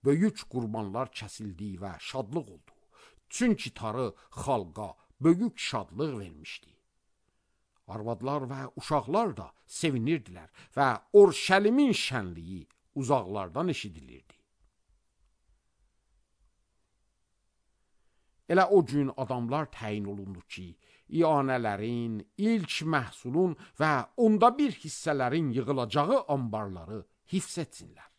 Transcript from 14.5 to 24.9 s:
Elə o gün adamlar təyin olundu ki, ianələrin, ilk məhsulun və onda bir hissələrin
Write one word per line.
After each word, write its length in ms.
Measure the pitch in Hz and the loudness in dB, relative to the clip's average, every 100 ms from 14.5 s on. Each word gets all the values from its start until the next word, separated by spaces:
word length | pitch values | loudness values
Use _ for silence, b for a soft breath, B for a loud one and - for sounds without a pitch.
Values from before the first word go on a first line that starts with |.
| _ _ _ _ _ _ _ _ _ _ _ _ _ _ _ _ _ _ _ _ _ _ _ _ _ _ _ _ _ _ _ _ _ _ _ _ _ _ _ - | _ _ _ _ _ _ _ _ _ _ _ _ _ _ _ _ _ _ _ _ _ _ _ _ _ _ _ _ _ _ _ _ _ _ _ _ _ _ _ 0
Elə 200 | 180 185 | 2 6
o 160 | 196 | 6
gün 260 | 123 143 135 | 6 0 0
adamlar 520 | - 127 127 117 147 151 | -4 -4 -4 -2 -2 -4
təyin 380 | - 110 104 | -8 -6 -4
olundu 360 | 101 101 98 90 | -6 -8 -10 -12
ki, 360 | - - 90 - b b b | -14 -16 -16 -18 b b b
ianələrin, 1120 | 160 165 147 135 131 113 101 110 120 117 107 - | 0 2 2 2 0 -2 -2 -4 -4 -4 -6 -10
ilk 480 | - 214 226 160 - | -2 0 0 -2 -6
məhsulun 720 | 156 151 117 - 127 147 185 151 B - | -2 -2 -2 -10 -4 0 0 -2 B -2
və 160 | 156 139 - | 0 0 -2
onda 440 | - 226 214 233 262 | 2 4 8 6 6
bir 140 | 285 | -2
hissələrin 800 | 170 156 | -2 -12